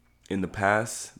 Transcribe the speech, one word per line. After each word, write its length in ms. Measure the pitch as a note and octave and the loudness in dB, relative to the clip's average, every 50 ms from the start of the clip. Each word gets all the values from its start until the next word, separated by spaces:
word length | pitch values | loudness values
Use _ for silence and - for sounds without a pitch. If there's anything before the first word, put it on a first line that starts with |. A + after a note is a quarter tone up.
| _ _ _ _ _ - | _ _ _ _ _ -6
in 120 | G2 G2 | -4 -2
the 60 | F#2 | -2
past, 680 | F2 - G#2+ G2+ G2 G#2 G#2+ A2+ A#2 - - - - - | -4 -2 2 2 4 4 4 2 -2 -6 -10 -12 -14 -12